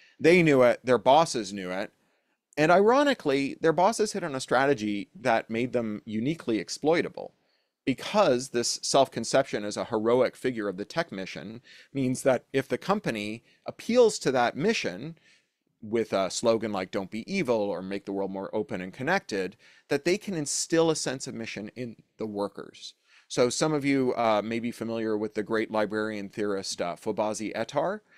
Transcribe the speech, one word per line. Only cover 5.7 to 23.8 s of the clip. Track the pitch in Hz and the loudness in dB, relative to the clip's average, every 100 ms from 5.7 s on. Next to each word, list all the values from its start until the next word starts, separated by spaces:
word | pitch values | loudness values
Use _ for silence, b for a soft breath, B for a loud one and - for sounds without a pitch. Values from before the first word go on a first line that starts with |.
them | 120 110 104 - | -2 -4 -6 -6
uniquely | 107 127 160 - 107 | -4 -2 -4 -2 -2
exploitable, | 85 - 147 170 90 - 50 _ _ _ _ _ | -2 -2 2 2 0 -8 -16 _ _ _ _ _
because | - 123 - 208 175 123 135 | -4 -4 0 2 4 2 0
this | 120 120 - | -2 -2 -4
self-conception | - 143 131 - 113 135 135 120 | 2 4 4 0 0 0 0 -4
as | 104 104 | -4 -6
a | 90 | -2
heroic | 110 113 127 110 - | 0 4 4 2 0
figure | 127 113 101 | -4 -2 -4
of | 92 | -6
the | 101 | -6
tech | 165 175 | -6 -6
mission | 95 92 76 92 117 B B B | -8 -10 -10 -14 -16 B B B
means | 139 127 127 | -2 -2 2
that | 135 120 - | 2 2 0
if | 135 - | -4 -2
the | 123 | -4
company | - 208 160 110 104 117 b b - | -2 -2 -2 -4 -6 -10 b b -16
appeals | - - 247 226 - | -10 0 4 4 4
to | 151 | 0
that | 127 120 - | 2 2 2
mission | 196 220 98 90 151 165 b b b _ _ _ | 0 0 -4 -8 -12 -16 b b b _ _ _
with | 107 113 107 | -4 -2 0
a | 98 92 | 0 0
slogan | - 120 113 110 | 0 0 2 -2
like | 101 95 | -6 -6
"Don't | 104 92 | -6 -6
be | 110 - | -10 -6
evil" | 196 131 113 | -4 0 0
or | 101 87 | -2 -4
"Make | 95 101 - | -6 -8 -6
the | |
world | 98 98 | -4 -4
more | 95 98 | -6 -6
open | 110 104 98 | -6 -6 -8
and | 92 | -10
connected," | 87 135 190 - 98 92 - b b - | -6 -2 -2 -2 -6 -6 -10 b b -6
that | 143 170 | -4 0
they | 202 | -2
can | - 170 | -2 -6
instill | 147 - - 165 165 | -4 -6 0 2 2
a | 151 | 0
sense | 151 131 131 | -4 -6 -8
of | |
mission | 113 113 - 107 - | -10 -10 -10 -10 -10
in | 123 - _ - | -12 -14 _ -10
the | 110 | -6
workers. | 101 101 - - - - - b b b | -4 -4 -6 -16 -18 -20 -20 b b b
So | - 123 | 2 2
some | - 156 | 2 0
of | 151 | 0